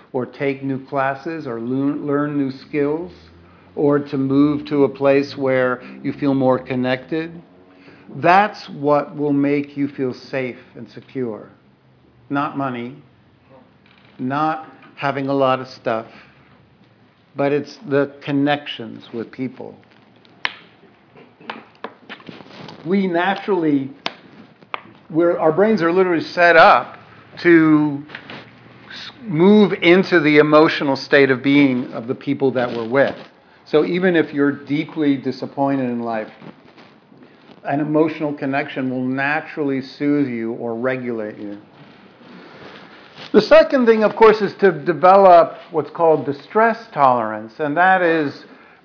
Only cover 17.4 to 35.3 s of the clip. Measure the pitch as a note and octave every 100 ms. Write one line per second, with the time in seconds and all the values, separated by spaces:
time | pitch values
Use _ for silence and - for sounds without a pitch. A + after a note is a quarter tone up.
17.4 | C#3 D3 C#3+ - - C#3 C#3 - - C#3+
18.4 | C#3+ C#3+ C#3+ - A2 A2+ - A#2 G#2 -
19.4 | C3 - G#2+ G2+ _ _ _ _ _ _
20.4 | - - - _ _ _ _ - - _
21.4 | - - - _ - - - - - -
22.4 | - - - - D#3 G3 F#3+ E3+ F3+ G3
23.4 | - F#3 D#3+ C#3 C3 - - - - -
24.4 | - _ _ - - - - D#3+ E3+ -
25.4 | D#3+ D#3 G#3+ G#3 E3 F#3 F3+ E3 D3+ F3
26.4 | F3 E3 G3 B2 B2 - - - - -
27.4 | F3 E3 D#3 D3+ D3+ C#3+ D3 - - -
28.4 | - - - - - - - - A3+ D#3
29.4 | F#3+ G#3+ F#3+ - E3+ F#3 F3+ F3 D3+ D3
30.4 | D3 D3+ D#3+ - D3 C3 - C#3+ C3+ B2
31.4 | C3+ C#3+ C#3 B2 D3 C3+ A#2 - C#3+ C#3
32.4 | C#3 A#2+ A#2+ A#2 A2+ C#3 A2+ F#2+ - _
33.4 | _ _ - D3+ E3+ F3 F#3+ E3+ D3+ C#3+
34.4 | C#3+ C#3 - D3 D3+ D#3+ C#3+ C3+ C3